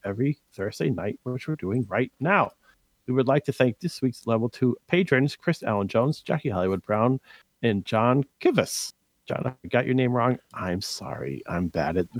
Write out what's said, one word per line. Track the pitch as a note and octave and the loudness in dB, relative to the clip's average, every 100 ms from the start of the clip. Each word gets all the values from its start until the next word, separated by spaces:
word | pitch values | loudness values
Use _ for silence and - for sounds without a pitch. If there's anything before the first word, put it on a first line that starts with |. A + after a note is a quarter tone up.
every | G2+ G#2 C#3+ - _ | -8 -2 -2 -2 _
Thursday | - G2+ - D#3 | -8 -6 -2 -2
night, | F2 F#2+ - | -2 -4 -8
which | B2+ B2+ - | -8 -8 -6
we're | D#3 | -6
doing | F#2 B2 G2+ | -4 -4 -2
right | G#2+ B2+ - | -2 -4 -2
now. | D3+ G3 A2 _ _ _ _ _ - | 2 2 2 _ _ _ _ _ -2
We | |
would | B2+ B2+ | 0 2
like | D3 | 2
to | - | 0
thank | - B2+ - | 2 0 2
this | F3 - | -8 -2
week's | C3 - A2+ | -4 -4 -2
Level | A2+ A#2+ | 0 0
Two | - B2+ - - | 0 0 0 0
patrons, | F3 F#3 C3 C#3+ - | 0 4 2 2 0
Chris | E3+ - | -4 -2
Allen | A#2 G#2 G2 | 0 0 2
Jones, | A2 C3+ - | 2 2 -2
Jackie | - E3 C3 | -2 -2 0
Hollywood | F#2 F#2+ F#2+ | 0 0 0
Brown, | - G#2+ A#2+ C3 _ - _ - | 0 2 2 2 _ -20 _ -2
and | A#2 G2+ - | 0 0 0
John | A2 A#2+ C#3 - _ | 2 4 2 0 _
Kivas. | F4+ G#3+ - - - _ _ _ - | 2 2 0 -4 -8 _ _ _ -8
John, | - B2+ | -6 -6
I | C3 - | -8 -2
got | A#2+ B2+ | 0 2
your | |
name | B2+ B2 | 2 2
wrong. | B2 A#2+ B2 _ | 2 2 0 _
I'm | - F#2 F#2 | -8 -4 -4
sorry. | - - - - C2+ C#2 - | -4 -10 -10 -8 -8 -8 -6
I'm | F2 F2 | -4 -2
bad | - D#2 F2+ | -2 -2 -2
at | F2 | -2